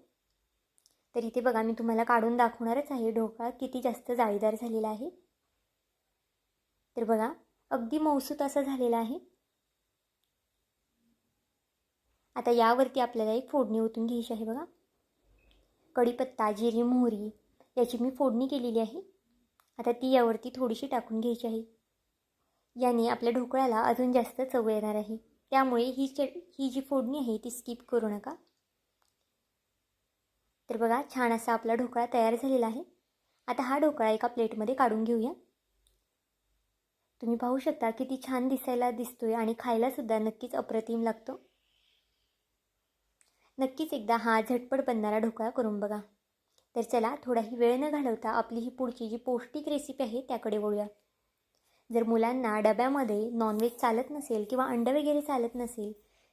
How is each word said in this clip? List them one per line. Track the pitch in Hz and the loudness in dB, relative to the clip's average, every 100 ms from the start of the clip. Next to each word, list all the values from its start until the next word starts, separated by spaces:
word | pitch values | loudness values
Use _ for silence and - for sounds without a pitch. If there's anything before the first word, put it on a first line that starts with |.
| _ _ _ _ _ _ _ _ _ _ _ | _ _ _ _ _ _ _ _ _ _ _
तर | 240 | -6
इथे | 226 254 | -4 0
बघा, | 247 226 | 2 2
मी | 226 | 0
तुम्हाला | 226 226 220 | 0 0 2
काढून | 233 240 226 240 | 4 4 4 4
दाखवणारच | 233 233 226 240 294 | 2 2 -2 -2 -2
आहे | 269 226 | -2 -2
ढोकळा | 226 220 - 233 | 0 -2 -4 -8
किती | 254 254 254 | -6 -6 -2
जास्त | 254 226 - | -2 -2 -2
जाळीदार | 247 226 202 214 | 2 2 2 2
झालेला | 220 240 220 220 | 0 -2 -2 -2
आहे. | 214 294 - _ _ _ _ _ _ _ _ _ _ _ _ _ _ _ _ _ - | -4 -8 -12 _ _ _ _ _ _ _ _ _ _ _ _ _ _ _ _ _ -4
तर | |
बघा, | 220 220 226 330 _ _ - | 0 2 0 -4 _ _ -4
अगदी | 269 226 302 | -4 -2 0
मऊसूत | 311 277 269 294 | 2 2 0 -2
असा | 277 285 | -2 0
झालेला | 277 269 240 233 | 0 0 0 0
आहे. | 226 302 - _ _ _ _ _ _ _ _ _ _ _ _ _ _ _ _ _ _ _ _ _ _ _ _ _ _ _ _ _ _ 254 | -2 -6 -12 _ _ _ _ _ _ _ _ _ _ _ _ _ _ _ _ _ _ _ _ _ _ _ _ _ _ _ _ _ _ -4
आता | 240 | 2
यावरती | 240 226 247 262 262 | 6 6 6 4 2
आपल्याला | 240 240 214 | 0 0 0
एक | 226 262 | 0 0
फोडणी | 294 233 220 | 0 2 0
ओतून | 220 226 226 | 0 -2 -4
घ्यायची | 240 226 | -4 -4
आहे | 226 | -6
बघा. | 220 240 339 _ _ _ _ _ _ _ _ _ _ _ _ - | -6 -6 -8 _ _ _ _ _ _ _ _ _ _ _ _ 0
कढीपत्ता, | 240 240 262 - 214 | 0 0 -4 -2 -2
जिरी, | 202 233 226 | 0 0 2
मोहरी | 240 254 240 214 214 - _ _ _ - | 2 4 2 0 -4 -12 _ _ _ -2
याची | 240 240 | 0 0
मी | 247 | -2
फोडणी | 254 269 226 262 | 0 0 2 0
केलेली | 277 240 226 | -2 -2 -2
आहे. | 220 285 - _ _ _ _ _ _ - | -2 -6 -16 _ _ _ _ _ _ -6
आता | 240 | -2
ती | 240 262 | 0 4
यावरती | 262 240 220 254 | 4 4 2 -6
थोडीशी | 254 247 233 277 | -4 -2 -2 -4
टाकून | 247 240 220 | -4 -4 -4
घ्यायची | 233 233 233 | -2 -2 -4
आहे. | 220 226 _ _ _ _ _ _ _ _ _ _ 233 | -6 -8 _ _ _ _ _ _ _ _ _ _ -2
याने | 247 240 226 | 2 4 2
आपल्या | 240 233 | 2 0
ढोकळ्याला | 240 247 262 262 220 | 0 0 0 2 2
अजून | 240 240 254 | 2 2 2
जास्त | 247 240 - | 2 2 -2
चव | 262 254 220 | -2 0 0
येणार | 214 214 | 0 0
आहे, | 214 208 220 - _ - | -2 -4 -8 -12 _ -2
त्यामुळे | 269 262 240 247 | 2 4 2 0
ही | 254 269 | 0 -2
चट-, | - 269 349 - - | -2 -4 -4 -14 -6
ही | 269 | -4
जी | 247 | -4
फोडणी | 262 277 233 294 | -2 0 0 -2
आहे | 247 214 | -2 -4
ती | 240 | -4
स्किप | 226 - 233 - | -12 -10 -12 -4
करू | 240 214 | -2 -2
नका. | 202 254 339 _ _ _ _ _ _ _ _ _ _ _ _ _ _ _ _ _ _ _ _ _ _ - | -4 -8 -12 _ _ _ _ _ _ _ _ _ _ _ _ _ _ _ _ _ _ _ _ _ _ -8
तर | 220 | 0
बघा, | 226 233 - | 2 0 -2
छान | 262 240 | 0 0
असा | 233 233 | 0 0
आपला | 226 226 | 0 0
ढोकळा | 226 247 240 247 | 0 0 -2 0
तयार | 247 226 | 2 2
झालेला | 233 269 262 226 | 2 0 2 2
आहे. | 233 359 _ _ _ _ _ - | -2 -8 _ _ _ _ _ -6
आता | 247 | -2
हा | 254 277 | 0 4
ढोकळा | 302 294 220 | 4 4 2
एका | 220 233 | 2 0
प्लेटमध्ये | 240 226 214 214 | 0 -2 -2 -2
काढून | 262 254 220 | 2 2 2
घेऊया. | 226 233 226 359 _ _ _ _ _ _ _ _ _ _ _ _ _ _ _ _ _ _ | 0 0 0 -4 _ _ _ _ _ _ _ _ _ _ _ _ _ _ _ _ _ _
तुम्ही | 233 233 | -4 -2
पाहू | 247 262 | 0 0
शकता | 285 302 226 | 0 0 -2
किती | 226 254 262 254 | -2 -4 -6 -4
छान | 254 254 | -2 0
दिसायला | 262 - 240 247 | -2 -2 0 0
दिसतोय | 240 240 - 226 | -2 -8 -6 -2
आणि | 233 220 233 | 0 0 -2
खायलासुद्धा | 254 226 247 269 233 220 | 0 2 2 -2 -2 0
नक्कीच | 220 220 247 | 0 -4 -6
अप्रतिम | - - 220 220 233 | -6 -4 -4 -2 -2
लागतो. | 226 220 - 302 _ _ _ _ _ _ _ _ _ _ _ _ _ _ _ _ _ _ _ _ _ - | -2 -2 -8 -14 _ _ _ _ _ _ _ _ _ _ _ _ _ _ _ _ _ _ _ _ _ -4
नक्कीच | 262 262 320 | -4 -2 -6
एकदा | 285 208 233 | -4 0 2
हा | 226 220 | 4 2
झटपट | 220 247 247 269 269 | 2 -2 0 -2 0
बनणारा | 233 208 214 | 0 0 0
ढोकळा | 220 220 220 | 0 -2 -4
करून | 262 226 208 | -2 -2 0
बघा. | 208 208 208 _ _ _ _ _ _ | -4 -6 -10 _ _ _ _ _ _
तर | 240 | -4
चला, | 226 247 226 285 | 0 2 2 -2
थोडाही | 247 233 214 240 | -2 0 0 2
वेळ | 233 254 | 4 4
न | 302 | 0
घालवता | 294 262 220 226 | 0 0 -2 -2
आपली | 233 220 233 | -2 -2 -4
ही | 233 | -6
पुढची | - 254 254 226 | -4 -4 -4 -6
जी | 233 | -6
पौष्टिक | 262 247 - 302 302 | -2 -4 -4 -8 -2
रेसिपी | 294 285 262 | -4 -4 -6
आहे | 247 233 | -4 -4
त्याकडे | 262 240 226 214 | -4 -4 -2 -2
वळूया. | 208 208 208 - _ _ _ _ _ _ _ _ - | 0 -2 -4 -10 _ _ _ _ _ _ _ _ -2
जर | 233 | 0
मुलांना | 226 233 226 254 240 214 | 2 4 2 2 0 4
डब्यामध्ये | 214 214 254 277 247 208 220 | 4 4 2 2 0 0 -2
नॉनव्हेज | 233 220 214 233 233 | 0 0 2 0 2
चालत | 247 226 262 | 2 2 0
नसेल | 294 285 220 208 | -6 -4 -4 -2
किंवा | 254 262 | 0 0
अंडं | 240 233 | 0 2
वगैरे | 277 294 294 | 2 2 0
चालत | 294 269 233 | 0 -2 -2
नसेल | 240 240 233 208 214 _ _ _ | -4 -8 -8 -10 -10 _ _ _